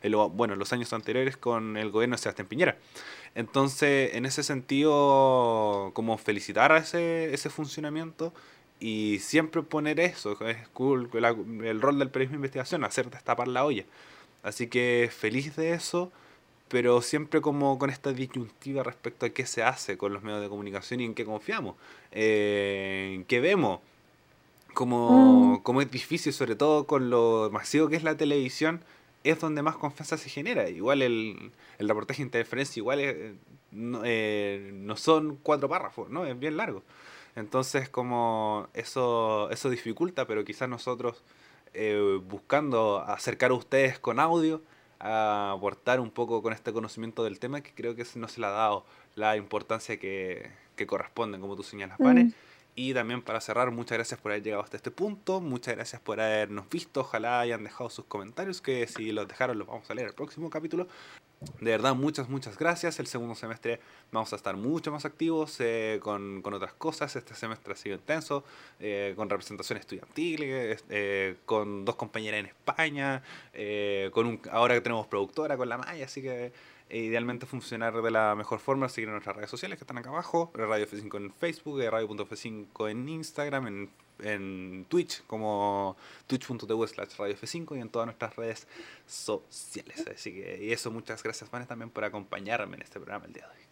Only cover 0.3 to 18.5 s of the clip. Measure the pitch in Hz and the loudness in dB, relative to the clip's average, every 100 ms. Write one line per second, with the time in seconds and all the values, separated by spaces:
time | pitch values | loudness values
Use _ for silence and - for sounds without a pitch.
0.3 | 95 117 98 98 123 117 113 110 117 131 | 4 0 0 -2 -2 -2 -6 -2 0 0
1.3 | 131 123 117 110 107 107 104 120 120 110 | 0 0 0 -2 -4 0 2 2 2 -2
2.3 | 98 98 120 170 - - - - - - | -6 -8 2 2 2 -12 -18 -16 -16 -12
3.3 | - 113 139 135 135 147 139 131 117 131 | -8 0 2 2 4 4 6 2 0 -4
4.3 | 135 139 139 127 139 151 147 143 139 135 | -2 -2 -4 0 4 6 6 8 8 8
5.3 | 127 117 113 107 101 98 92 113 110 - | 8 6 4 2 0 -2 -4 -2 -2 0
6.3 | 104 - 98 131 160 156 175 170 165 160 | -2 0 6 8 8 6 -2 0 0 -2
7.3 | 143 147 - 147 - 151 151 165 - 160 | -4 -4 -6 -6 -6 -6 -6 -8 -6 -8
8.3 | - - - _ _ 110 107 107 101 - | -8 -20 -20 _ _ -4 0 0 0 4
9.3 | 151 156 170 - 156 151 151 175 - - | 4 4 -2 -2 -2 0 2 2 0 -6
10.3 | 104 110 113 113 - 131 135 120 117 117 | -4 -4 -4 -8 -2 2 2 0 2 4
11.3 | 113 101 110 113 110 127 143 135 135 131 | 2 -4 -6 -2 4 4 4 2 0 -2
12.3 | 147 135 135 127 175 110 - 123 - - | -2 -4 -4 -4 -2 0 0 -2 -6 -2
13.3 | 120 127 127 147 110 - - - - - | 0 0 2 2 0 -6 -18 -20 -20 -20
14.3 | _ - - 120 123 123 120 120 - 110 | _ -8 -4 0 2 4 4 4 2 -2
15.3 | 123 143 147 160 170 - 175 180 - - | 0 -4 -2 0 0 0 -2 -2 -8 -20
16.3 | - _ _ _ 127 120 123 120 151 147 | -20 _ _ _ 2 6 6 4 -2 2
17.3 | 160 151 143 139 135 135 131 139 127 131 | 2 4 4 4 4 0 -2 -4 -4 -4
18.3 | 131 113 | -6 -8